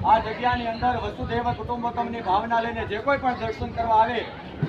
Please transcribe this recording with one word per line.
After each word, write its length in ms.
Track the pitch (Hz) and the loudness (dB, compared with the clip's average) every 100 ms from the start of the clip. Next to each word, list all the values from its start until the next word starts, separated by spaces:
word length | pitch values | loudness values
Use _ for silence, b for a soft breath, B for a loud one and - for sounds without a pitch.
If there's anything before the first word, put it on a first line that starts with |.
| 185 | 4
આ 120 | 226 | 4
જગ્યાની 480 | 220 214 247 240 233 | 4 -2 0 0 -2
અંદર 300 | 226 247 233 | 0 0 0
વસુધૈવ 560 | 208 262 247 233 240 | -4 -6 -4 -2 0
કુટુંબકમની 680 | 240 220 240 240 240 233 233 | -2 -4 -4 -2 -2 -4 -4
ભાવના 400 | - 196 226 233 | 2 2 2 0
લઈને 240 | 233 226 196 | 0 -4 -4
જે 120 | 208 | -2
કોઈ 200 | 254 269 | 0 2
પણ 160 | 262 | 0
દર્શન 360 | 240 226 226 240 | -2 -4 -4 -6
કરવા 240 | 226 226 | -2 4
આવે 300 | 220 226 226 - - - - | 6 4 2 -4 -10 -12 -4